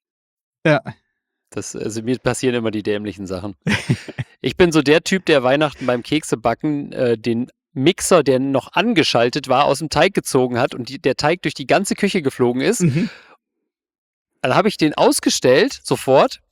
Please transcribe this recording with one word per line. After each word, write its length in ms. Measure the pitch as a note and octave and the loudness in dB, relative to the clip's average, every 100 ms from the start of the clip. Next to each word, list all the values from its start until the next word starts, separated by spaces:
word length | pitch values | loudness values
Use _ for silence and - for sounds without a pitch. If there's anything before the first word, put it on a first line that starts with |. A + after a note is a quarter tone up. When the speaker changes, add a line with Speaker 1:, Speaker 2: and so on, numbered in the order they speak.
| _ _ _ _ _ _ E3 | _ _ _ _ _ _ 0
Speaker 1:
Ja. 160 | D3 - - _ _ _ _ _ | 0 -2 -16 _ _ _ _ _
Speaker 2:
Das, 260 | - G2 - | -12 -12 -8
also 260 | - A2 | -8 -6
mir 140 | A2+ B2 | -4 -2
passieren 360 | - A#2+ C3 A#2+ | -2 -2 0 -2
immer 160 | A2+ | -2
die 120 | G#2+ | -4
dämlichen 440 | G2+ G#2 G#2 F#2+ F#2 | -4 -4 -4 -10 -10
Sachen. 280 | F#2 G#2 - - | -10 -10 -8 -4
Speaker 1:
<laughs> 0 | G3+ - C3 - - - _ | -2 -2 -4 -6 -12 -12 _
Speaker 2:
Ich 140 | C#3 - | -4 2
bin 140 | F3+ | 4
so 100 | D#3 | 4
der 220 | C#3 D#3 | 4 2
Typ, 240 | - F#3+ - | 2 -2 2
der 160 | D3+ | 2
Weihnachten 420 | B2 C#3 D#3 - B2+ | 4 2 0 -2 -2
beim 160 | B2 | -2
Keksebacken, 920 | - D3+ - B2+ A#2 A#2 D#3 D3 C#3+ | -2 -4 -2 -4 -2 -2 -2 -4 -6
äh, 220 | - B2 A2+ | -2 -2 0
den 360 | A2+ A#2 B2 _ _ | -2 -4 -4 _ _
Mixer, 500 | - C#3 G3 - F3+ | -2 0 0 2 2
der 160 | C#3 C3 | 4 2
noch 340 | C#3 C3+ - | 2 -2 -2
angeschaltet 760 | - G#3+ G3 C3 B2 A#2+ D3 C3+ | -2 0 2 2 2 2 0 0
war, 160 | B2+ C#3+ | 2 2
aus 120 | C3+ | 0
dem 120 | D#3 | -2
Teig 260 | D3+ F3+ F#3+ | 0 0 0
gezogen 420 | - C#3 B2+ B2 | -2 0 0 0
hat 140 | C#3+ | -2
und 160 | - A#2+ | -4 -12
die, 80 | C#3 | -4
der 160 | C#3 B2+ | -2 0
Teig 280 | D3 F3+ | -2 -2
durch 100 | D#3 | -4
die 140 | - C3+ | -6 0
ganze 260 | D3 G3 | 0 0
Küche 300 | - G3+ - | -2 -2 0
geflogen 360 | C3+ - B2 B2 | -2 0 0 0
ist. 220 | C#3+ A#3 | -2 0
Speaker 1:
Mhm. 300 | F3 C3 G3 - - _ _ _ _ _ _ _ _ _ _ _ | 0 0 -4 -8 -20 _ _ _ _ _ _ _ _ _ _ _
Speaker 2:
Dann 140 | C3 C3 | -2 2
hab 100 | G3 | 0
ich 120 | - | 0
den 180 | D#3 - | 0 2
ausgestellt, 840 | G3+ - - - C3 C3+ B3+ - | 2 2 0 2 4 4 4 -2
sofort. 580 | - C3 - C3+ A#3 - _ | -4 -4 2 4 4 0 _